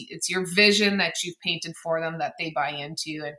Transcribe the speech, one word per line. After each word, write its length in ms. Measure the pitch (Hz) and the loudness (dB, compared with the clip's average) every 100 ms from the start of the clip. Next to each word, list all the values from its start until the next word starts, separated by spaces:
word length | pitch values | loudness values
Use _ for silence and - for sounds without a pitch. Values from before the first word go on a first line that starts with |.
| - | -10
it's 200 | - - | -6 -2
your 160 | 180 180 175 | -2 2 6
vision 420 | 208 202 202 196 | 8 8 4 4
that 160 | 165 - | 0 0
you've 180 | 180 170 | -6 -4
painted 320 | 180 165 175 165 | -4 -4 -6 -8
for 160 | 170 165 | -2 -2
them 180 | 165 165 | -2 -4
that 140 | 147 - | -4 -4
they 120 | 165 156 | -4 -2
buy 140 | 143 | -2
into, 540 | 147 143 160 160 151 | -4 -8 -8 -8 -6
and, 100 | 147 | -8